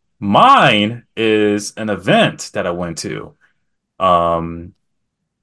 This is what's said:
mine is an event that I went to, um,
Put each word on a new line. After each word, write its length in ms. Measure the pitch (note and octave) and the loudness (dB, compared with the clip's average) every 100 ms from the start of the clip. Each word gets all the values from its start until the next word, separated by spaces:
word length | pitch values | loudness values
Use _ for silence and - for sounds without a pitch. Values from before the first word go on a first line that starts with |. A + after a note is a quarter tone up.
| _ _ | _ _
mine 840 | G2+ A#2 A#3+ C4+ D#3 G#2+ G#2 A#2+ - - | 0 4 6 6 4 2 0 -4 -12 -4
is 580 | A2+ G#2+ G#2 G#2 G2+ - | 0 2 2 0 -4 -10
an 120 | A2 | -8
event 640 | F#2+ G2 G#3+ D#3+ - - | -6 0 2 0 -2 -10
that 120 | G#2+ F#2 | -8 -6
I 60 | |
went 280 | F2 F2 E2 | -6 -8 -8
to, 340 | F#2+ G#1+ - _ _ _ _ _ _ - | -10 -12 -14 _ _ _ _ _ _ -4
um, 720 | F#2 F2 E2+ E2+ E2 E2 F2 - _ _ _ _ _ _ | 2 2 2 -2 -4 -10 -16 -20 _ _ _ _ _ _